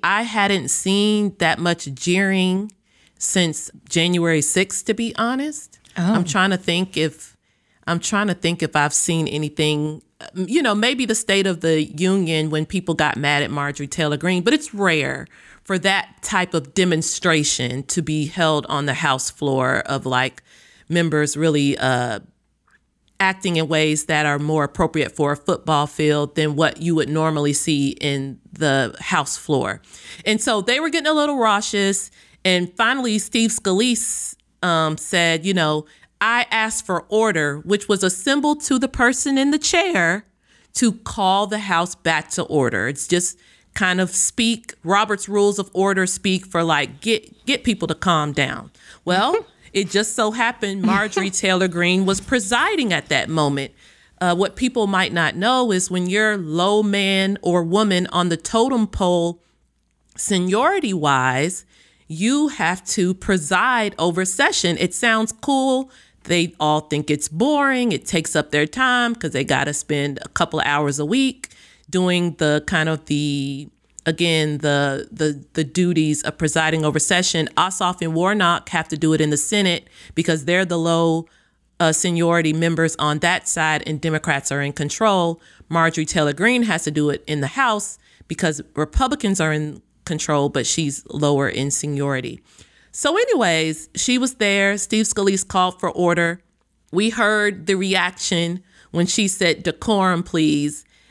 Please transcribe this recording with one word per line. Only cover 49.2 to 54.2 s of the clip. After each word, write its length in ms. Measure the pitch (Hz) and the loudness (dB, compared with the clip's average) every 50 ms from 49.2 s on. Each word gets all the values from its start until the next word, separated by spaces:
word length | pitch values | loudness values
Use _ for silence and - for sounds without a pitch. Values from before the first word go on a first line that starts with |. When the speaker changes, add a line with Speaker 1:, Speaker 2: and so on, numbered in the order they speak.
| 214 277 359 453 - - _ | 2 2 0 -2 -4 -6 _
Speaker 1:
<laughs> 160 | _ - - - | _ -14 -6 -2
it 160 | 190 190 165 | -2 -2 0
just 240 | - 196 214 214 - | 0 0 0 0 0
so 160 | - 220 214 | 0 0 0
happened 500 | 220 240 233 233 240 - - 202 196 196 | 0 0 0 0 -2 -2 -4 -6 -2 0
Marjorie 480 | 185 214 202 196 214 214 196 196 196 196 | 2 2 2 2 0 0 -2 -2 -2 -2
<laughs> 120 | 190 - - | -2 -2 0
Taylor 240 | 190 185 180 185 | 2 2 2 2
Greene 380 | 185 165 170 175 175 185 185 190 | 0 0 0 2 2 2 4 2
was 140 | 190 196 190 | 2 0 0
presiding 720 | - - 269 247 190 190 240 240 302 392 427 339 254 214 | -2 -2 -2 -2 0 0 0 0 2 2 0 0 0 0
at 160 | 175 147 - - | 0 -2 -2 0
that 200 | 151 131 - - | -2 -2 0 0
moment. 420 | 160 156 151 139 143 139 135 135 - _ - - - _ _ _ _ | 0 0 2 2 0 -2 -4 -8 -10 _ -20 -20 -20 _ _ _ _
Uh, 160 | - | -2